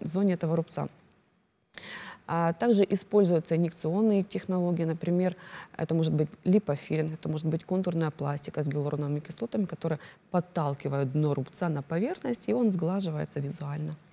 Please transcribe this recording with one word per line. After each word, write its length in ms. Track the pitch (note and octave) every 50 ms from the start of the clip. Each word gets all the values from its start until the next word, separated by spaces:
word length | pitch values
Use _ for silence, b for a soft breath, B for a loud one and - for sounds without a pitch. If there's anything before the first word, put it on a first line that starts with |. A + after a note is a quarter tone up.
| -
зоне 280 | D#3 D#3 F#3 G3+ G3 F3+
этого 220 | E3+ - D#3 E3
рубца. 320 | E3 E3 - - - C#3+ - - - _ _ _ _ _ _ _ _ _ _ _ _ _ _ B B B B B B B B B B _
А 260 | - E3 E3+ E3+ E3+ E3+
также 320 | - A#3 A#3+ A3+ G3+ G3+ -
используются 680 | G3+ F#3+ - - - G#3 G3+ F3 F3 D#3+ D#3+ - E3+
инъекционные 680 | D#3+ E3+ E3 - - - D#3 E3+ G3+ A3 A3 G#3 G3 F#3
технологии, 600 | - - F#3+ - - F#3 F3+ F3 F3 F3 E3 E3
например, 520 | D#3+ D#3+ E3 - E3+ F3 F3+ F3+ F#3 F3+ B B B B B B B -
это 180 | - E3 - E3
может 180 | E3 D#3+ D#3+ D#3
быть 140 | D3+ D#3 D3+ - - -
липофилинг, 680 | F3+ F#3 G#3+ - - C#3+ C#3+ - - D#3+ D#3 D#3 D#3
это 160 | D#3 - - D#3+
может 180 | D#3 D#3 D#3+
быть 180 | D#3+ D#3 D#3+ -
контурная 460 | - F3+ F#3+ F#3 F3+ F3 E3 D#3+ D#3
пластика 520 | - - D3 C#3+ C#3+ C#3+ - - - -
с 60 | D3 D3
гиалуроновыми 520 | C#3+ D3+ C#3 D3 C#3+ D3 D3 C#3+ D3 D3
кислотами, 460 | - - D#3+ - A#3 - - A3 G3
которые 320 | E3+ E3+ - - E3 D#3+ D3 B B B B _ _
подталкивают 840 | - F3+ F3 - - F3 D3+ C#3+ C#3 - - D3 C#3 C#3 C#3 C3
дно 220 | C3 D3+ D3+ D3+ C#3+
рубца 340 | C#3+ C3 - - - F3+ E3+
на 140 | D#3 C#3+
поверхность, 680 | C#3+ - D#3+ E3+ G#3 C#4+ F#4 - - C4 A#3+ - - -
и 60 | G#3+
он 160 | B3 A#3+ A3
сглаживается 720 | F#3 E3+ E3 E3 F#3 G3+ G3 E3+ D3+ D3+ D3+ D3+ - D3
визуально. 560 | C#3 C#3+ - - D3+ C#3+ C#3+ D3+ D3+ D#3 D#3 - - -